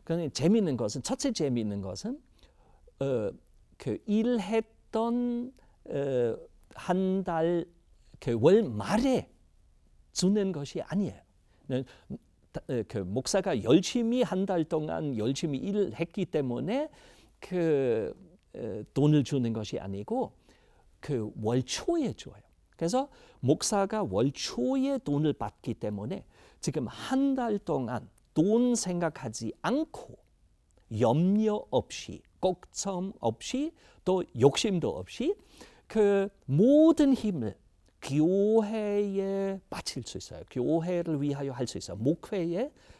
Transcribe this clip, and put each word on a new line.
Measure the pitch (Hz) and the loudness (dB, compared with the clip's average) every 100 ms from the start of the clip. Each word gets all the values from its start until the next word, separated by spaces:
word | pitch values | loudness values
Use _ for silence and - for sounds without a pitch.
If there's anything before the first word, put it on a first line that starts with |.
그런데 | - 170 156 | -6 -4 -2
재미있는 | - 156 226 185 120 | 0 4 4 4 0
것은, | 110 131 | -2 -4
첫째 | - 262 277 | -4 -2 -2
재미있는 | 226 143 120 107 101 | 0 0 0 -2 -4
것은, | 95 98 214 294 _ _ - _ _ - - - | -6 -8 -8 -10 _ _ -20 _ _ -20 -20 -6
어, | 139 123 101 - _ - _ - | -2 -2 -2 -8 _ -20 _ -12
그 | 135 107 - | -6 -6 0
일했던, | 214 233 240 185 226 226 _ _ 220 233 240 240 240 247 - _ _ - | 0 2 0 0 -2 -2 _ _ -4 -2 0 -2 -4 -6 -12 _ _ -8
어, | 143 139 127 120 - - _ - | -4 0 2 0 -2 -10 _ -20
한 | - - 180 190 190 | -14 -2 0 2 0
달, | 185 165 165 175 - _ _ _ - - | -2 0 0 0 -4 _ _ _ -20 -10
그 | - 117 | -4 4
월 | 139 208 | 6 6
말에 | 175 104 98 208 262 240 - _ _ _ _ _ _ _ _ | 4 -2 0 2 2 2 -2 _ _ _ _ _ _ _ _
주는 | - 180 208 190 | -2 2 2 0
것이 | 160 143 160 | -2 -6 -8
아니에요. | - 185 175 92 _ _ _ _ - | -4 -2 -2 -6 _ _ _ _ -4
네, | 131 131 - - - _ _ _ - - | -4 -4 -14 -14 -16 _ _ _ -14 -4
어, | 127 104 | -4 -2
그 | 110 | -4
목사가 | 92 113 - 196 190 131 | -4 -4 0 -2 0 -2
열심히 | 101 160 180 247 226 254 | 4 4 4 -2 0 0
한 | 202 190 196 | 0 0 0
달 | 180 | 0
동안 | 156 160 156 165 151 117 | 0 -2 -2 -4 -4 -2
열심히 | 110 139 165 135 | -2 -2 -4 -4
일을 | 196 202 196 | -4 -2 -2
했기 | 107 170 - | -4 -8 -4
때문에 | 180 156 131 120 147 254 311 - - - - _ | -4 -2 -2 -4 -4 -4 -6 -10 -20 -20 -20 _
그, | - 180 165 143 131 113 95 - - - _ | -6 -2 2 2 2 0 -2 -8 -18 -20 _
어, | - 113 101 - | -10 -8 -8 -6
돈을 | - 151 151 | 2 4 4
주는 | 127 139 117 | 4 0 0
것이 | 110 104 - | -2 -4 -6
아니고 | 98 98 104 240 - - _ - _ _ _ _ | -6 -8 -6 -4 -6 -10 _ -20 _ _ _ _
그 | - 131 107 - | -6 -4 -4 -4
월 | 107 127 | 0 0
초에 | 127 - - 339 240 | -2 -6 -2 0 -2
줘요. | - - - _ _ _ - | -6 -14 -20 _ _ _ -6
그래서 | 165 247 285 - - - | -2 0 -2 -8 -20 -4
목사가 | 123 156 - 208 196 220 | 0 2 2 0 0 -2
월 | 156 95 135 | -2 2 0
초에 | - - - 254 269 269 277 | 0 -8 -4 -2 0 0 -2
돈을 | - 143 156 | -2 0 0
받기 | 139 104 - - | 0 -6 -8 -8
때문에 | 110 107 101 113 190 - _ - - | -6 -6 -6 -8 -10 -12 _ -20 -8
지금 | - 147 117 | -6 -4 -6
한 | - - 262 277 269 | -8 -4 0 2 0
달 | 233 208 | 0 -2
동안 | - 143 120 120 - _ _ | -2 -2 -2 -6 -8 _ _
돈 | - 180 226 247 | 0 4 4 4
생각하지 | 233 180 175 170 - 127 107 113 - | 0 -2 -2 -2 -4 -10 -6 -8 -6
않고 | 170 269 320 - - - _ _ _ _ _ _ - 107 | -2 -2 -4 -10 -18 -20 _ _ _ _ _ _ -10 2
염려 | 117 139 180 208 214 208 - | 4 4 4 4 2 0 0
없이 | 131 - - - - _ - | -2 -2 -10 -12 -16 _ -2
걱정 | 185 180 - - 202 185 190 - | -2 -2 -8 -8 -6 -6 -6 -4
없이 | - 226 - 262 311 - - - | -4 -4 -6 -4 -4 -8 -20 -8
또 | - 185 - 117 | 0 0 0 6
욕심도 | 139 - 220 180 123 | 6 6 0 0 -2
없이 | 76 92 - 277 415 - - - - - | -4 -8 -6 -4 -4 -8 -20 -20 -20 -6
그 | 226 202 196 196 _ - | 2 4 4 0 _ -2
모든 | 143 240 294 320 320 277 | 4 8 8 8 8 6
힘을 | 262 214 170 110 - _ _ _ _ - | 4 0 -2 -4 -6 _ _ _ _ -2
교회에 | 143 160 196 208 226 208 220 208 208 202 196 196 196 196 190 - | 2 4 4 4 4 2 -2 -2 0 0 0 -2 -2 -2 -4 -10
바칠 | - - - | -10 -8 -10
수 | 113 - | -10 -12
있어요. | - 82 - | -12 -16 -10
교회를 | 123 127 165 170 175 170 147 | -4 0 0 0 -2 -2 -2
위하여 | 147 139 139 | -2 -4 -6
할 | 123 127 | -6 -6
수 | - | -6
있어요. | - 95 | -10 -2
목회에, | 120 170 - 202 170 170 285 - - - | 0 0 -4 -4 -2 -2 -4 -8 -20 -20